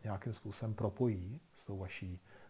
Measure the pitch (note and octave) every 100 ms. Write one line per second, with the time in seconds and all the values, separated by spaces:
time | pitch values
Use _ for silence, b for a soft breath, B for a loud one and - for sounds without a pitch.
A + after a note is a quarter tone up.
0 | G#2+ G2 B2 G#2 G#2+ - A2+ G#2 G#2+ -
1 | B2 G2 F2+ C#3+ - - - G2 F#2+ -
2 | F#2 F2+ B B